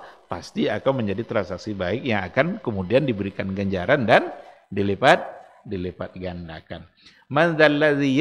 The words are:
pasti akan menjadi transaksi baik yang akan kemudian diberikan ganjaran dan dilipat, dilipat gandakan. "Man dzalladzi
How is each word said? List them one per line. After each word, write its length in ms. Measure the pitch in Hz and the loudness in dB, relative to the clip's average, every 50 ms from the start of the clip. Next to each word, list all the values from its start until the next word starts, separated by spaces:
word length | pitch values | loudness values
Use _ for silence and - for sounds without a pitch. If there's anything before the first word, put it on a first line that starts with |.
| - - - _ _ - | -12 -20 -20 _ _ -12
pasti 400 | 92 87 - - - 202 226 131 | -12 -10 -12 -8 -4 -2 -2 -2
akan 320 | 107 104 - 135 135 127 113 | -2 -2 -2 -2 -2 0 -2
menjadi 240 | 101 95 107 113 | -4 -4 -4 -6
transaksi 480 | - 113 110 92 87 92 87 - 110 107 | -4 -4 -4 -4 -4 -6 -8 -8 -8 -6
baik 320 | 98 90 87 101 131 147 | -4 -4 -2 -2 -2 -2
yang 160 | 135 107 101 92 | -2 -2 -2 -4
akan 400 | 87 - 131 143 170 196 - - | -2 0 0 0 0 -2 -6 -6
kemudian 400 | 127 107 95 92 87 110 135 151 | -4 -4 -4 0 0 2 2 2
diberikan 480 | 135 113 98 98 98 92 - 98 95 | 0 -2 -2 -4 -6 -6 -6 -6 -4
ganjaran 560 | 95 101 98 98 95 90 87 98 143 151 117 | -4 -4 -2 -2 -2 -2 0 2 2 2 4
dan 240 | 101 127 202 349 349 - - - - - _ _ _ | 4 4 4 4 2 -6 -14 -18 -20 -20 _ _ _
dilipat, 540 | 185 190 - 202 196 185 127 139 175 196 - - - - - - _ _ - | -4 -2 -2 0 0 4 6 6 6 4 2 -4 -14 -18 -20 -20 _ _ -14
dilipat 480 | 113 104 92 92 92 87 - 92 92 - | -10 -8 -6 -6 -6 -8 -8 -10 -10 -10
gandakan. 680 | 92 90 90 90 87 87 82 80 80 - - 87 85 85 - _ _ _ - _ _ _ - | -10 -10 -8 -8 -10 -12 -14 -14 -16 -14 -14 -14 -14 -14 -16 _ _ _ -20 _ _ _ -2
"Man 280 | 127 143 165 175 165 | 2 4 4 4 6
dzalladzi 520 | 151 156 151 147 147 156 151 143 139 143 139 131 143 | 6 6 6 6 4 4 4 4 4 2 2 4 4